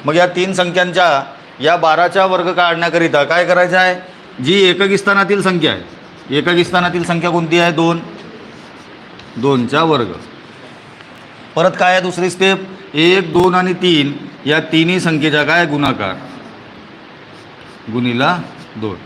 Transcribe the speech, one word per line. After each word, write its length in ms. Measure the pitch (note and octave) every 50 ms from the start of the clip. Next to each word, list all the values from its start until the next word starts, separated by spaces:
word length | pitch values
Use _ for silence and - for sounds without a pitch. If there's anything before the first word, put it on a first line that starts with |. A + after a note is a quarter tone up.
| C3+
मग 100 | D3 D#3
या 120 | F3 F3+
तीन 260 | F3+ F3 F#3 F3+ F#3+
संख्यांच्या 680 | F#3 F#3 F3+ F3 E3 F3+ F3+ F3+ E3 F#3 F3+ E3 D3 C#3 C3+ - - - - - - -
या 160 | B2+ D3+ F3
बाराचा 500 | E3+ E3+ D#3+ D#3 D#3+ F3 F3+ F3 G3 F#3+
वर्ग 260 | F#3+ F#3 F3+ E3+ F3
काढण्याकरिता 720 | F3 F3 F3 E3+ E3+ E3 E3+ E3+ D#3 E3+ E3 D#3+ C3+ D3 C#3+
काय 200 | C#3+ D#3+ F3 F3+
करायचं 340 | E3 F3+ F3+ F3+ F3 F3 F#3
आहे? 160 | F#3 F#3 F3+ F3+ F#3 - - - - - - -
जी 220 | B2+ C#3 F#3 G3+ G3
एकक 280 | F#3 E3+ F3 G3+ G3
स्थानातील 500 | G3 F#3+ G3 G3+ G3 G3 G3 F3+ G3+ G3+
संख्या 300 | F3+ F#3+ F#3 E3+ D3+ C3+
आहे, 100 | G#2 F2+ E2+ - - - - - - - - - C3+
एकक 300 | D3 - E3+ F3+ F3 F3
स्थानातील 380 | - F#3+ F3+ F3+ F3 E3+ F3+ E3+
संख्या 260 | F3 E3+ E3+ F3 F3
कोणती 280 | E3 F3 E3 D#3 E3 F3
आहे? 140 | E3+ F3
दोन, 280 | E3 D#3+ E3 E3 E3+ E3 - - - - - - - - - - - - - - - - - - - - - - - - - - -
दोनचा 460 | A#2 A#2 C#3+ C#3 B2+ A#2+ - C3 D3+
वर्ग. 300 | E3 E3 D3+ C3 A2+ F#2 E2 F2 - - - - - - - - - - - - - - - - - - - - - - - - - - -
परत 160 | D#3 E3+ F#3 F3+ -
काय 140 | F#3+ F3+
आहे 80 | F#3 F#3
दुसरी 300 | F3+ F3+ F3 F3 F#3 F#3
स्टेप? 280 | F3 - F#3+ F#3+ G3 F#3+ F#3+ - - - - - -
एक, 380 | D3 D#3+ F3 F#3 G3 F3+ D#3+
दोन 220 | D#3 F3 F3 F3+ F3
आणि 180 | F3+ F3+ F#3
तीन 400 | F3+ F3+ F#3 F3+ E3 D3+ C#3+ C#3+ C#3+ - - - - - - C3+
या 120 | D3 D#3+
तिन्ही 400 | D#3 - - D#3+ E3 E3+ F#3 F#3
संख्येचा 440 | C#3+ E3 D#3+ D3 C#3+ D#3 C#3+ D3+ D3
काय? 220 | C#3+ D#3+ F3 F3
गुणाकार 480 | D3+ D3 D3 C#3+ - B2 G#2 G#2 F#2+ F#2 - - - - - - - - - - - - - - - - - - - - - - - - - - - - - - - - - - -
गुणिला 460 | A2 B2 B2 B2 A#2 A#2+ C3+ D#3 F3+ E3+ - - - - - - -
दोन. 200 | A2+ G#2+ G#2+ F#2 F2+ -